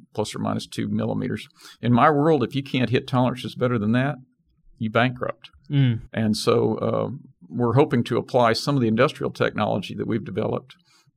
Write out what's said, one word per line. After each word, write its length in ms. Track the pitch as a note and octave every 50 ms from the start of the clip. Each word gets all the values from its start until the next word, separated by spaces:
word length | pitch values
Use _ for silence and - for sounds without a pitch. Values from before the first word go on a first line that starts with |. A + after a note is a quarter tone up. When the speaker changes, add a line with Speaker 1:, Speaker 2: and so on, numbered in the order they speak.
| - _
Speaker 1:
plus 220 | - - G#2+ - -
or 60 | -
minus 260 | G#2+ G#2+ G#2+ G#2+ -
two 220 | - - - A#2 G#2+
millimeters. 580 | G#2 A2 A2 A2+ A2 G#2 G#2 G2 A2 G#2+ - - _ _ - - - _
In 120 | - A#2
my 180 | B2 A#2 C3+ D#3+
world, 320 | D3+ C#3+ C#3+ E3 D#3+ C#3
if 140 | A#2 - -
you 80 | C3+ C3+
can't 260 | - - B2+ B2 A2
hit 160 | A#2+ B2+ -
tolerances 480 | - B2+ B2 C3 A#2+ C3 - - A2 -
better 240 | - B2 B2 B2 A2+
than 140 | G2+ G#2+
that, 240 | A#2 B2 C3 C#3+ D3+ - - _ _ _ _ _ _ _ _ - - -
you 120 | A2+ A2
bankrupt. 600 | A2 A#2 A#2+ B2+ B2 B2 - - - _ - - _ _ _ -
Speaker 2:
Mm. 300 | D3 C#3+ C3+ B2 A2+ A2+ - -
Speaker 1:
And 240 | - - A2 G#2+ G#2+
so, 380 | - - A#2+ A#2 A#2 A#2 A2+ A2 -
uh, 320 | G2+ A2+ A2+ A2 G#2+ G#2+ A2 - - - _ _ - -
we're 220 | - B2 A#2+ A#2 A2
hoping 280 | C3 D#3 D3 C3 A#2+ A#2
to 120 | - A#2+
apply 360 | G#2+ F#2 - - B2+ A#2+ A2+ A2+
some 220 | - - D3+ C#3+
of 40 | C3+
the 80 | A#2+ A2
industrial 420 | A2 A2+ C3 D#3 - - C#3 B2
technology 600 | A#2+ - A#2+ A2 A2 A2 G#2+ G#2+ A2+ A2 - - A2
that 100 | G#2 G#2+
we've 180 | A2 A2 A2+ -
developed 500 | G#2+ G2+ G#2+ A2+ A2+ A#2+ - - - - _ _ _ _ _ _ _ _